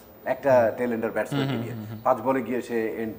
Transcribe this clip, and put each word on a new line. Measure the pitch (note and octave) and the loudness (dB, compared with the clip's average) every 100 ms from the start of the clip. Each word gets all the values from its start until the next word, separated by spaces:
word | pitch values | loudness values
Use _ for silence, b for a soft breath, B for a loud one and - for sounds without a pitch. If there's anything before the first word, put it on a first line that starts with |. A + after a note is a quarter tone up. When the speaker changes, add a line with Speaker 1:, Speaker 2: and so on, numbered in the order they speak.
| - - G#2 | -20 -12 -6
Speaker 1:
একটা | C3 C#3 B2+ A2+ | -2 4 6 6
Speaker 2:
হুম। | - | 2
Speaker 1:
টেল | B2 | -2
এন্ডার | A2+ A2+ | 0 -2
ব্যাটসম্যানকে | G#2+ G#2 C#3+ C3+ | -2 -2 -2 0
Speaker 2:
হুম, | A#2+ | -2
হুম, | A#2 | -4
Speaker 1:
নিয়ে। | A2 | -8
Speaker 2:
হুম, | A2 | -10
হুম। | A2+ | -4
Speaker 1:
পাঁচ | A#2 B2+ | 0 2
বলে | A#2+ C3+ | 2 0
গিয়ে | A2+ A#2+ | 0 -4
সে | - A#2 A2 | -2 -2 -2
end | G#2 A2+ | -4 -6